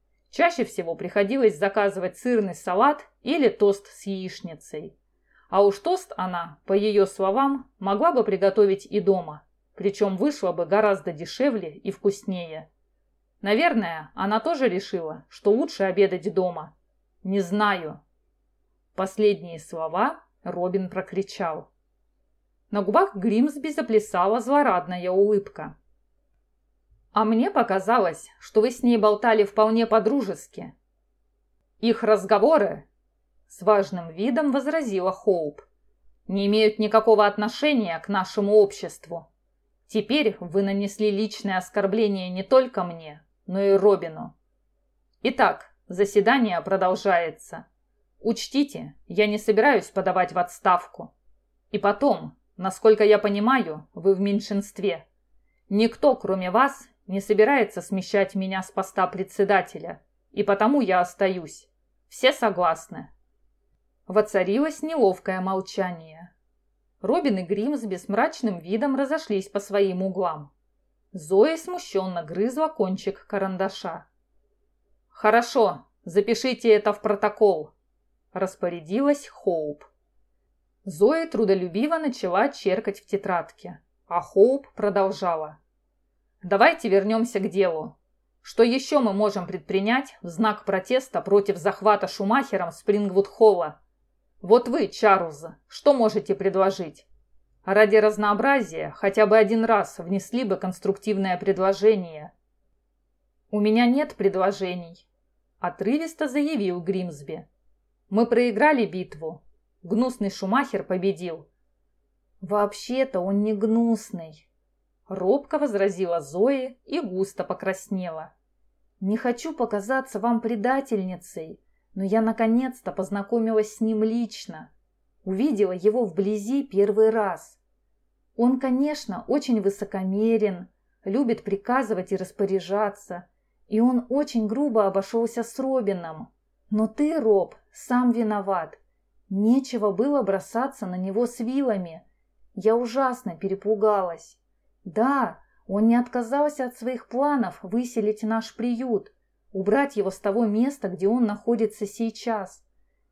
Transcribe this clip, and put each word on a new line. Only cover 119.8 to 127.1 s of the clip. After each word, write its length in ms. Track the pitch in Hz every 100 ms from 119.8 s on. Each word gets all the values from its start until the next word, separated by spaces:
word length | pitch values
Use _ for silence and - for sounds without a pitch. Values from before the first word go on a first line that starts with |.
| 196 262 262 208
вам 200 | 233 233
предательницей, 1200 | 226 226 233 269 277 214 185 175 - 175 160 - _ _ _
но 100 | 190
я 160 | 190 220
наконец-то 720 | 220 220 226 233 262 - -
познакомилась 840 | - 185 202 202 233 226 214 208 -
с 40 |
ним 240 | 220 214
лично, 640 | 220 233 226 - - 160 - _ _ _ _ _
увидела 480 | 190 190 294 208 185
его 320 | 185 196 233
вблизи 600 | 214 165 196 214 208 277
первый 460 | 269 190 202 208 220